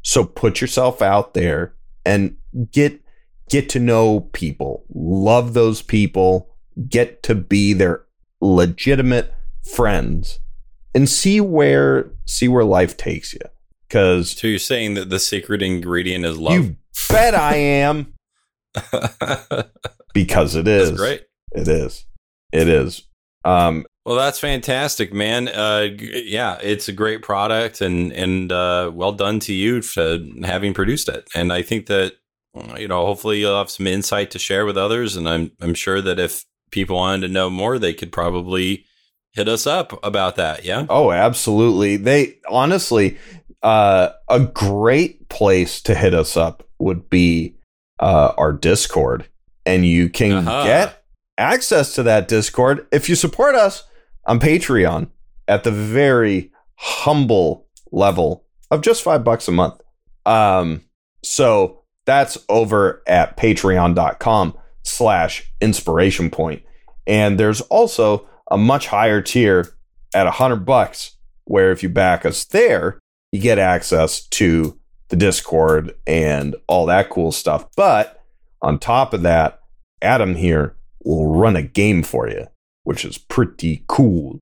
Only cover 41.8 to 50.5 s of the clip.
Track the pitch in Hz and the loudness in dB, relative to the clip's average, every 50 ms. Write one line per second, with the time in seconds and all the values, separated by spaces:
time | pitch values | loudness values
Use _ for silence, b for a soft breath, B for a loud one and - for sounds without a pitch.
41.8 | 104 101 101 101 98 123 139 147 135 - - _ _ 78 101 123 135 156 185 190 | 2 0 0 0 2 2 2 2 2 0 -6 _ _ -2 0 0 2 2 0 -2
42.8 | - - 117 110 101 92 B B B B B B B B - _ - 113 110 110 | -2 0 2 2 2 2 B B B B B B B B -14 _ 2 2 4 6
43.8 | 104 101 95 92 90 90 - - - - 123 123 135 - - - 101 101 101 101 | 4 6 6 4 2 2 -2 -10 -2 0 2 2 2 0 -2 -4 -2 -2 0 2
44.8 | 107 117 131 151 175 - - _ - - - - 107 98 95 92 90 - - - | 2 2 4 2 0 -2 -4 _ -20 -18 -4 0 2 4 4 4 2 0 -4 -6
45.8 | - - 104 85 104 95 90 82 76 - - 87 82 82 - - - - - _ | -2 -2 0 2 2 2 4 2 0 0 0 0 0 0 -2 -10 -20 -20 -10 _
46.8 | 80 92 90 85 - - - 90 87 85 85 82 82 85 - - _ _ _ _ | -2 -2 -2 -4 -4 0 2 4 4 4 2 0 -2 -6 -10 -18 _ _ _ _
47.8 | _ _ _ - - 95 90 78 73 - - - 76 78 73 71 - 82 98 107 | _ _ _ -2 0 2 4 4 4 4 2 0 0 0 0 0 0 0 0 0
48.8 | - - - - 69 64 62 60 - - _ _ _ _ _ _ - 90 92 92 | -2 -2 -2 -2 0 0 -2 -6 -8 -16 _ _ _ _ _ _ -4 0 2 2
49.8 | 90 87 85 85 87 85 - - 120 104 101 95 85 95 | 4 4 4 4 2 0 0 0 0 2 2 0 0 -2